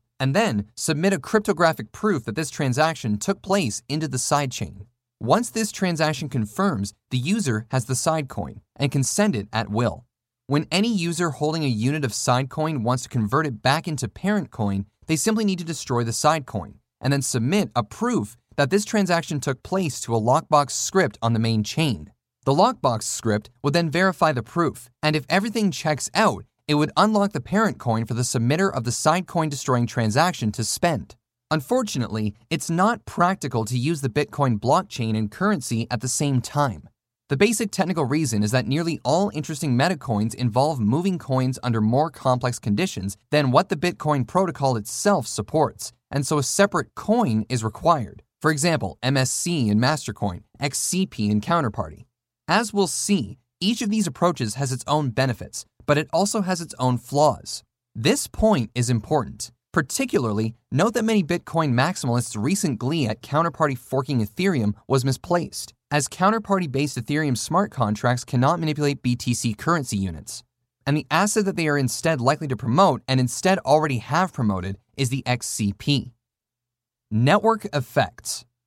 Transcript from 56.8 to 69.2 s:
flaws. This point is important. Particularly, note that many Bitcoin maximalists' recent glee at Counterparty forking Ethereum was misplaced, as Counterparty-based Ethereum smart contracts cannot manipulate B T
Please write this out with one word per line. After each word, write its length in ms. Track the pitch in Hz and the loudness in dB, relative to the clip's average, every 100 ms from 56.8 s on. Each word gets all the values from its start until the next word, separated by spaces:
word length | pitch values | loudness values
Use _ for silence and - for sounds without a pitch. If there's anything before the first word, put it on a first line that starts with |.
| 127 120 | 0 0
flaws. 680 | - 139 151 - - - - _ _ | 0 2 4 2 -6 -14 -14 _ _
This 360 | - 127 277 - | -2 2 2 -2
point 420 | - 220 180 110 | 0 2 4 0
is 160 | 127 120 | -2 0
important. 640 | 117 - 151 104 107 - _ _ | 0 0 -2 -2 -10 -16 _ _
Particularly, 800 | 175 143 - 269 190 117 104 113 - _ | -2 -2 -2 0 0 0 0 -2 -4 _
note 240 | 127 208 | 0 2
that 100 | 233 | 2
many 200 | 220 214 | 2 2
Bitcoin 480 | 156 170 - 165 151 | 2 -2 -2 -2 2
maximalists' 680 | 120 147 185 131 120 123 107 | 2 2 0 0 0 -2 -4
recent 380 | 120 190 175 110 | -2 0 0 -2
glee 300 | 123 165 113 | -2 0 -2
at 120 | 113 | -4
Counterparty 560 | - 143 170 135 151 131 | -2 0 0 0 -2 -2
forking 480 | - 139 131 131 | -4 -4 0 0
Ethereum 500 | 104 - 190 156 104 101 - | -2 0 0 2 0 -2 0
was 160 | 135 | 0
misplaced, 720 | 131 131 - 175 151 - - _ _ | 2 -2 0 0 0 -8 -14 _ _
as 180 | 147 135 | -2 -2
Counterparty-based 880 | - 185 220 208 196 165 127 147 131 | 0 2 2 0 0 0 -2 -2 -4
Ethereum 400 | 113 147 151 120 | -2 0 0 -2
smart 340 | - 165 202 | 0 0 0
contracts 540 | - 107 107 123 123 | 0 0 0 0 -2
cannot 340 | - 127 131 175 | -2 2 2 2
manipulate 440 | 160 147 147 139 | -2 0 0 0
B 140 | 123 | -2
T 180 | 123 | 0